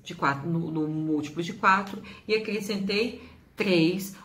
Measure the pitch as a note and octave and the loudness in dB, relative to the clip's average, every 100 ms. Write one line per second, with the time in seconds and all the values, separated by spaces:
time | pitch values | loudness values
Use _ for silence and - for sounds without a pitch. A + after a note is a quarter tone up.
0 | - E3+ D3 C#3 E3+ E3 E3 D#3 D3+ D#3 | -14 -2 0 0 0 -2 0 -2 -2 -2
1 | D#3 D3+ C#3+ E3+ E3+ - G3+ F#3+ G3 G3+ | 0 0 -2 -6 -6 2 4 4 2 -10
2 | - - - G#3+ G#3+ G#3 G3+ G3 G3 G3+ | -12 -10 -2 0 0 -4 -2 -2 0 0
3 | B3 - - - - - G3+ E3+ D#3+ F#3+ | 0 -4 -14 -20 -12 -4 4 6 6 2
4 | - - | -4 -12